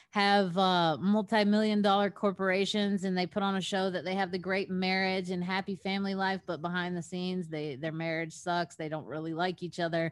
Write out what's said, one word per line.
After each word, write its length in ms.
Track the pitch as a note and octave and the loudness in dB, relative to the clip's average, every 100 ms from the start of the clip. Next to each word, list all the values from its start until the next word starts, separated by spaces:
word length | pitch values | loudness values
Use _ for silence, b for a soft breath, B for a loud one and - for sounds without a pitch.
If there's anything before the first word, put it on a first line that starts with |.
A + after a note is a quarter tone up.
| B | B
have, 460 | G#3 G3+ G3+ F#3 F3+ | 0 4 4 4 4
uh, 400 | F#3+ F3+ E3+ C#3 | 4 6 4 2
multi-million 840 | F#3 G#3+ G3+ A3 G#3 G#3 G#3+ G#3 | 2 2 4 4 4 4 4 4
dollar 280 | G3+ G3 G3+ | 4 4 2
corporations, 960 | G3+ G3+ F#3+ F#3+ F#3+ F#3+ G#3+ G3+ G3 | 0 -2 0 0 2 2 0 0 0
and 140 | F#3+ F#3 | 0 0
they 100 | F3 | 0
put 160 | G#3 | 0
on 120 | G3 F#3+ | -2 -2
a 60 | |
show 280 | E3 F#3+ F#3+ | -2 0 0
that 160 | F3+ D#3+ | -2 -2
they 100 | F#3+ | -2
have 160 | F#3 | -2
the 80 | F#3 | -4
great 300 | E3+ F#3+ E3+ | -2 -2 -2
marriage 600 | F#3 F#3 F#3+ F#3+ F#3+ F3+ | -2 0 2 0 0 -2
and 140 | F3+ | -4
happy 320 | F3+ F#3+ G3 F#3+ | -2 -2 -4 -6
family 400 | F#3+ G3 G3 F#3+ | -4 -2 -2 0
life, 260 | F#3+ F#3 - | 0 -2 -4
but 160 | D#3 | -6
behind 340 | E3+ F3+ F3 F3 | -2 -2 -2 -4
the 60 | |
scenes, 440 | D#3+ F3+ F3+ F#3 D#3+ | -6 -6 -4 -4 -4
they, 260 | D#3 D3+ C3 | -6 -6 -6
their 160 | D#3+ | -6
marriage 420 | D#3+ E3 D#3+ E3 | -4 -4 -2 -4
sucks. 420 | - F3+ F3 E3+ - | -6 -2 -2 -2 -6
They 140 | D#3 | -6
don't 160 | D#3 A2+ | -6 -6
really 280 | D3+ D#3+ | -8 -6
like 280 | D#3+ F#3 F3 | -2 -2 -2
each 160 | E3+ - | -8 -4
other. 320 | E3 E3 E3 | -2 0 -2